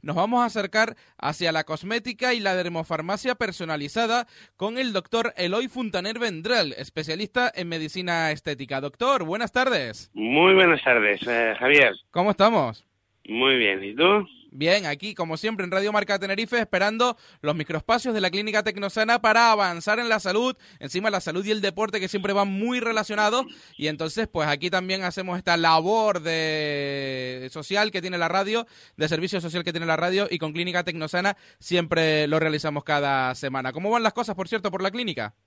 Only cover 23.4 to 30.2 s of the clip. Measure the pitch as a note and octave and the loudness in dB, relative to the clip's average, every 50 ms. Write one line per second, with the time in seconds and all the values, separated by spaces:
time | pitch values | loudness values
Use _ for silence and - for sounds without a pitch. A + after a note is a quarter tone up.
23.4 | C4+ - - - - - - - C#3+ D3+ D3+ D3 D#3+ D#3+ - A3 A3+ G#3 _ F3 | -2 -4 -10 -20 -20 -20 -10 -4 -4 -4 -2 -2 -4 -4 -2 -4 -4 -2 _ -2
24.4 | D3+ D3+ D3 D3 D#3 F3 F#3 F#3 F3+ F#3 F#3+ F#3+ F#3+ F3+ E3+ - F#3 F#3 F3 F3+ | 0 0 0 -2 -2 -2 -2 -2 -2 -2 -4 -4 -4 -4 -4 -4 -6 -4 -6 -4
25.4 | F#3 - E3+ E3+ E3 E3 D#3+ D#3+ D#3+ F#3 G#3+ A3+ A3 G#3+ G3 F3 D3+ E3 E3 D#3+ | 0 2 2 4 6 6 6 6 4 4 2 4 4 2 0 0 -2 -2 -2 0
26.4 | D#3+ D#3+ D#3 D3+ D3+ D3 D3 C#3+ C#3+ C#3 C#3 C#3 C#3 C3+ C3 C3 B2+ B2+ B2+ B2+ | 0 0 0 -2 -2 -2 -2 -2 -4 -4 -4 -4 -4 -6 -6 -6 -6 -8 -8 -10
27.4 | B2+ C3 - D#3+ D3 - F#3+ G3+ G#3 A3 - F#3 E3 F#3 F#3 F3 E3+ E3 E3+ F#3+ | -12 -12 -12 -12 -8 -2 0 0 0 0 -2 -6 -6 -4 -2 -2 -2 0 0 0
28.4 | G3 G3 A3 A3+ A#3 _ - - - - _ - D3 D3+ E3 D#3 E3+ F#3 - F#3 | 0 0 -2 -2 -4 _ -14 -20 -20 -20 _ -4 -2 0 0 -2 -2 -2 -4 -4
29.4 | E3+ E3+ D#3 F3+ E3+ - D#3+ E3+ E3+ E3 D#3+ D#3 E3 F3+ F#3 F#3+ | -6 -4 -6 -4 -4 -4 -4 -4 0 0 0 2 2 0 2 0